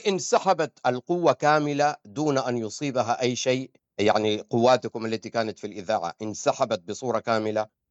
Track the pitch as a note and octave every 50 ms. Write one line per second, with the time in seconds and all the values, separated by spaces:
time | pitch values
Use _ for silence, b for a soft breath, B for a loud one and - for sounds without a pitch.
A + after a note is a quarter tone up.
0 | - G#3 G3 F3+ - - A#3 G#3+ - F#3+ F3+ D#3+ D#3+ C3+ _ _ - B2+ B2 B2
1 | - - F3 F3+ E3+ D3+ C3 - D3+ D3 D3+ D3+ D3 D3 C#3+ C#3+ D3 D3 D3 -
2 | - G#2 G2+ C#3+ D3+ D3+ C#3 C3 A#2+ B2+ A#2+ A#2 A2 G#2 - - D3+ C#3 A#2+ B2+
3 | A2 A2 - - B2 B2+ B2 - - C3 B2+ C3 C3 - _ _ _ _ _ -
4 | G#2 G#2+ G#2 A2 G#2+ G#2+ G#2+ G#2+ - - B2+ A#2 A#2 B2+ B2+ A#2+ - A2 - A#2
5 | A2 A2+ A2+ G#2+ - G#2+ - A#2 A2 A2 F#2+ - - G#2 F2+ G#2 F#2 F#2+ A2 F#2+
6 | E2+ E2+ - - G#2+ G#2+ G2 - - C#3+ - - C3+ A2 A2+ F2+ - - G2+ -
7 | C3 B2 A2 G#2+ - A#2 A2+ A2 A2 G#2+ G#2 G#2+ G#2+ - _ _ _ -